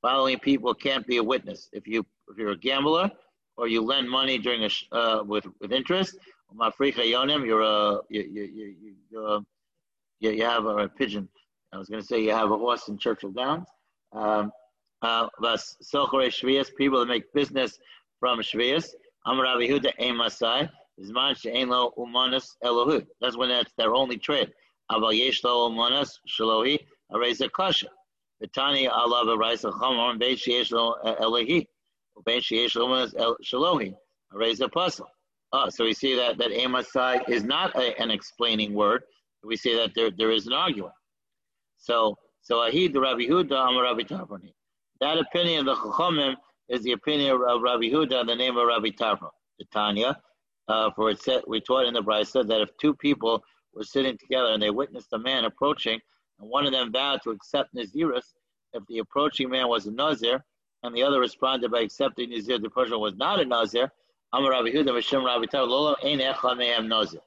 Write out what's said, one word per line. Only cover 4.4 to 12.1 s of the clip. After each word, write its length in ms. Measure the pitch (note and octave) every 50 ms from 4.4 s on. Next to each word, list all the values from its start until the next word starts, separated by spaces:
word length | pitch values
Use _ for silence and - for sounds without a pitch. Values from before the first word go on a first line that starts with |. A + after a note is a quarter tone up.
| G#2+ B2 A#2+ A#2 A2
a 40 | G2+
sh-, 160 | - - - _
uh, 320 | - A#2+ A#2 A2+ A2 A2 G#2+
with, 200 | G2+ G#2 G#2+ - F#2+ - _
with 120 | - G2
interest, 460 | A#2 C3 B2+ - F3 F#3 F#3+ - - - - - - _ _ _ -
mafricha 440 | A2 A2+ A2 - - C3+ C#3 B2+ A2
yonim, 460 | A#2+ A2+ A#2 B2 C3 C#3 D3 D3 C3+
you're 160 | A2+ A2+ G#2+
a, 400 | A2 A2 G#2+ G#2 G#2+ G#2 G#2 G2+ - _
you, 120 | - G#2
you, 220 | F#2+ - F#2+ G#2 G#2
you, 320 | F2+ - A2 G#2+ G2+ G2 -
you, 120 | G#2+ G#2+ G2 F#2+ _ _
you're 180 | A2 A2+ G#2+
a, 120 | G#2+ G#2+ G#2 G#2 _ _ _ _ _ _ _ _ _ _ _ _ _ _ _
you, 120 | G#2 A2
you 120 | G#2+ A2 A2+
have 220 | A#2 A#2+ A#2 G#2+
a, 120 | A2 G#2
a 120 | G#2 G#2 G2
pigeon. 380 | - - C3+ A2 G2+ G#3 G2 - _ _ _ _ _ _ _ _ -
I 40 |
was 120 | F#2+ F#2+ F#2+
gonna 140 | A2 A2 G2
say 180 | -